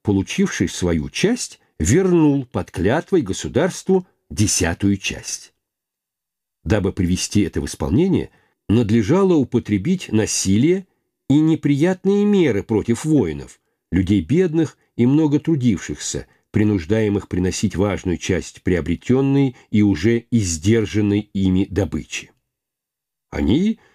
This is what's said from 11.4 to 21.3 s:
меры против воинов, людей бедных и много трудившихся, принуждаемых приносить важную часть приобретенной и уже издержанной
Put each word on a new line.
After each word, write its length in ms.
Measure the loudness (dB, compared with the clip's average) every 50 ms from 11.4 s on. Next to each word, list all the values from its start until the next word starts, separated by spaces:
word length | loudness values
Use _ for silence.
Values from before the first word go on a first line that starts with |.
| 4 2 2 0 0 0 0 2 0 0 -2 -2 0 0 0 2 2
меры 380 | 2 2 2 2 2 0 -2 -2
против 420 | -2 -2 0 0 0 -2 -2 0
воинов, 560 | 0 2 2 2 0 -2 -8 -10 -16 -20 _ _ _ _ _ _ -4
людей 300 | -2 0 2 2 0 0
бедных 580 | 0 0 0 0 0 0 0 0 -2 -2 -4 _ _ _ -2
и 100 | 0 2
много 340 | 2 4 2 2 2 0 -2
трудившихся, 840 | -2 -2 -2 0 2 0 0 0 -4 -8 -12 -10 -10 -8 -8 -10 -10 _ _ _ _ _ 0
принуждаемых 760 | 0 2 2 0 0 0 0 0 0 2 0 0 -2 -4
приносить 480 | -4 -4 -2 -2 -2 -2 -2 -4 -2 0
важную 440 | 0 0 0 -2 -2 -4 -4 -4 -4
часть 420 | -2 -2 -2 -2 -4 -8 -12 -6
приобретенной 920 | -2 -2 0 0 0 -2 -4 -4 0 0 0 2 2 2 2 2 0 0 -2 -8 -8 -2
и 100 | 2 2
уже 440 | 4 4 2 2 2 0 0 0 -2 -2
издержанной 1000 | -2 -2 0 -2 -4 -2 0 2 2 2 0 0 -2 0 0 0 0 0 -2 _